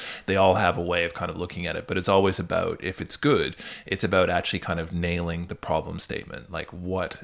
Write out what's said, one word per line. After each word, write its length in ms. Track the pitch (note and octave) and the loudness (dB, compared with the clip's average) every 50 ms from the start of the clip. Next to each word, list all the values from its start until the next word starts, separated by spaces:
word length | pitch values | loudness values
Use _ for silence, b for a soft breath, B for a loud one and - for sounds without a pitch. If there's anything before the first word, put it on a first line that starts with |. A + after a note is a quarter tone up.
| B B B B B - | B B B B B 0
They 100 | F#2+ F#2+ | 4 6
all 180 | F#2+ F#2+ F#2 | 8 8 6
have 220 | F#2 G#2 F2+ F2 E2+ | 6 4 4 2 2
a 40 | |
way 220 | F2 F2 F2 F2 E2+ | 0 0 2 2 0
of 100 | E2+ - | 0 -2
kind 160 | - F2 E2+ | -4 -6 -6
of 60 | E2 | -4
looking 320 | E2+ F2 F2 - F2+ F2 E2+ | -6 -6 -6 -6 -6 -6 -4
at 80 | D#2+ | -4
it, 120 | E2 - - | -6 -4 -2
but 100 | - F#2+ | -2 0
it's 100 | F2 - | 2 4
always 300 | G2 F#2+ G2 G2 F2+ - | 6 6 6 6 4 0
about, 420 | F2 F2 - F2 F2 F2 E2 - | -2 -2 0 0 0 0 -2 -4
if 200 | - F2+ F#2 - | -6 -8 -6 -6
it's 160 | - - - - | -6 -8 -6 0
good, 400 | - C#3+ C#3+ F#2+ D2+ C2+ - B B B B B B - | 2 4 4 4 4 0 -4 B B B B B B -6
it's 160 | F#2+ F#2+ - | -4 -2 0
about 260 | G2 F#2+ F#2 F2+ F2 | 2 4 4 4 4
actually 300 | F2+ F2 - - - F#2 | 2 0 0 0 -2 -4
kind 200 | - - F#2 E2+ | -2 -4 -4 -4
of 140 | E2 D#2+ E2+ | -4 -4 -2
nailing 540 | E2+ F2 F2 F2 F2 F2 E2+ E2+ E2+ E2+ F2 | -2 0 0 0 0 -2 -2 -2 -4 -6 -8
the 80 | - | -10
problem 420 | - - - E2+ D#2+ - E2+ E2 E2 | -10 -4 -2 -2 -2 -2 -4 -8 -8
statement. 540 | - - - - - - - - - - | -8 -6 -8 -8 -8 -10 -12 -14 -12 -10
Like, 200 | F#2 D#2+ D2+ - | -8 -8 -8 -8
what 520 | - F2+ F2 F2+ F#2 F#2 F2+ - - - | -10 -10 -6 -4 -2 -2 -2 -4 -6 -10